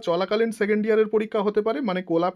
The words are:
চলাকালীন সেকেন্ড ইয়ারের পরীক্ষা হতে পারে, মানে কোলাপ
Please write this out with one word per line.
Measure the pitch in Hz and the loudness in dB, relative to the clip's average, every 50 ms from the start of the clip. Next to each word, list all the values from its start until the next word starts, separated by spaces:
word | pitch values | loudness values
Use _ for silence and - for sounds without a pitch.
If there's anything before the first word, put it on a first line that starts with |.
| 226 175 | -2 0
চলাকালীন | 170 175 190 190 208 220 226 233 214 - | -2 0 0 0 0 0 0 0 -2 -2
সেকেন্ড | 208 202 214 214 208 | 0 0 0 0 2
ইয়ারের | 226 214 220 220 208 220 | 2 2 2 2 2 2
পরীক্ষা | 214 220 214 - 220 190 | 0 0 0 -2 0 0
হতে | 208 208 214 208 | 0 0 0 0
পারে, | 220 233 294 277 208 | 0 -2 -2 -2 -2
মানে | 180 180 185 180 | -2 -2 -2 0
কোলাপ | 165 165 170 185 185 | 0 2 0 0 -2